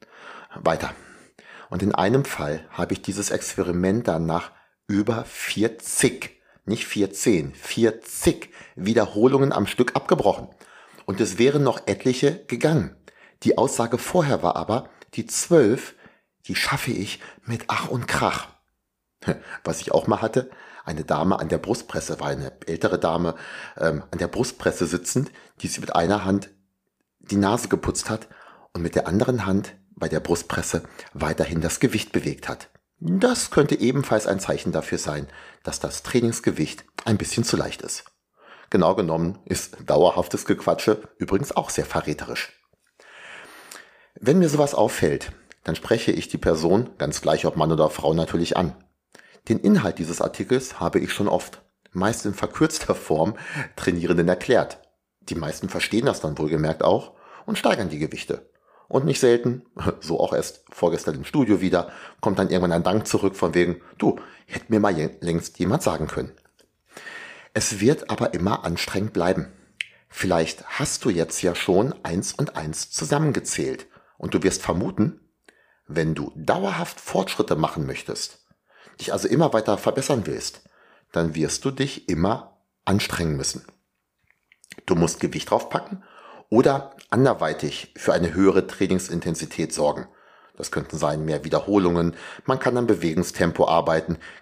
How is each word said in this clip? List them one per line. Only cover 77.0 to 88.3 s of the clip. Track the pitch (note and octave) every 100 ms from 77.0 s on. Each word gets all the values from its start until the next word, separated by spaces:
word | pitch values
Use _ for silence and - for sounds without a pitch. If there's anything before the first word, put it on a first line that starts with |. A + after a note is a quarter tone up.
Fortschritte | - F3+ G3 - - D#2
machen | D#2 D#2+ C2+
möchtest, | B1+ - - - - _ _ _ _ - -
dich | -
also | G2+ G2+
immer | C#3+ D#3
weiter | A2+ A2 G2+
verbessern | - C3+ - B2+ E2
willst, | A#1 - - _ _ _ _ _
dann | E2+ E2
wirst | D#2 D2+ -
du | C#3
dich | C3+ C3+ - -
immer | D#2+ F#2+ B2+ - _ _ _
anstrengen | - G2+ - - E2 C#2
müssen. | C2 - - - _ _ _ _ _ _ _ _ - - -
Du |
musst | E2+ E2 -
Gewicht | F2+ - -
draufpacken | A2 - - - F#3+ - - - - -
oder | A2 D3 C3+ - - -
anderweitig | A2+ C3 G2+ D#2+ D#2 D2 - - -
für | -
eine | F2 E2+